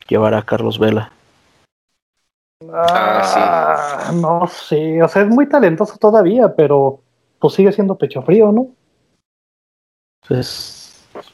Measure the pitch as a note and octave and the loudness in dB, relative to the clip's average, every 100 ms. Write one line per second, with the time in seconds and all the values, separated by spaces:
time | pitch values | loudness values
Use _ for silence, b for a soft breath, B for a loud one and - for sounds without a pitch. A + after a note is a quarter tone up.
0 | - A2 G#2+ A2 G#2+ A2+ A2+ A2 A2 G#2+ | -4 0 0 0 -2 -4 -4 -2 0 -2
1 | G#2+ _ _ _ _ _ _ _ _ _ | -6 _ _ _ _ _ _ _ _ _
2 | _ _ _ _ _ _ E3 E3 E3+ F3+ | _ _ _ _ _ _ -12 -2 0 0
3 | - - - - F3+ E3+ D#3 D#3 D3 C#3+ | 0 0 0 0 0 0 0 -2 -4 -8
4 | - E3+ E3 E3+ F3 - - D3+ D#3 D#3+ | -6 -4 -2 -2 -4 -8 -6 -4 -2 0
5 | E3 G3 G#3 A#3 C#4+ D4 G3 D#3+ - - | 0 2 2 2 2 2 2 2 -4 0
6 | G#3+ A3 F3 A#3 G#3+ - D3 C#3+ C3+ C3+ | 2 4 2 2 2 2 2 2 0 -2
7 | _ _ _ _ D3+ - G3 G3 G3 F#3+ | _ _ _ _ -2 2 2 2 -2 -2
8 | C#3+ - C#3+ G3+ G#3+ G#3+ C4 - _ _ | -6 -4 0 4 4 2 -2 -10 _ _
9 | _ _ _ _ _ _ _ _ _ _ | _ _ _ _ _ _ _ _ _ _
10 | _ _ - B2+ B2 - - - - _ | _ _ -6 -6 -6 -10 -16 -18 -20 _
11 | _ - - | _ -20 -20